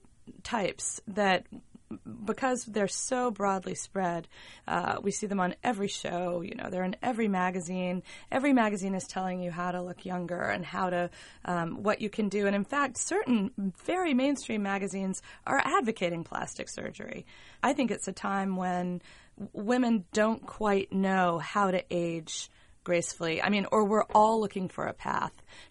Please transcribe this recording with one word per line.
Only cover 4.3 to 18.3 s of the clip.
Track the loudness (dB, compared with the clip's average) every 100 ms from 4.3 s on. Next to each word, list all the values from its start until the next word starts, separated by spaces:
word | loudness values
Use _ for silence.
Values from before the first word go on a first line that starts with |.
| -16 -20 -12 -2
uh, | 0 0 0
we | -2
see | -2 -2
them | 0
on | 0 0
every | -2 -2 -2
show, | -4 -4 -4 -2 -2
you | -4 -8
know, | -6
they're | -2
in | -2 -2
every | -2 0 0
magazine. | 2 0 0 -4 -2 -2 -4 -6 -14 -4
Every | 0 4
magazine | 6 4 2 -2 -4
is | -4
telling | -4 -4 -2
you | -4
how | -4 -4
to | -4
look | -6 -8 -6
younger | -4 -4 -2
and | -2 -2 -4
how | -2 0
to, | 0 -2 -6 -20 -10 -4
um, | -2 -2 -2
what | 0 0
you | -2
can | -2 0
do. | 2 2
And | 2
in |
fact, | 0 0 0 -2
certain | -2 0 4 2 2 -2 -4 -4 -2
very | 0 2
mainstream | 4 4 2 -2 -2
magazines | 0 -2 -2 -2 -2 -4 -8 -10 0
are | 2
advocating | 4 2 2 0 0 -2
plastic | -4 -6 -6 -6 -8
surgery. | -8 -8 -8 -10 -12 -14 -20 -20 -2
I | 2
think | 2 2
it's | 0 -4
a |
time | -4 -2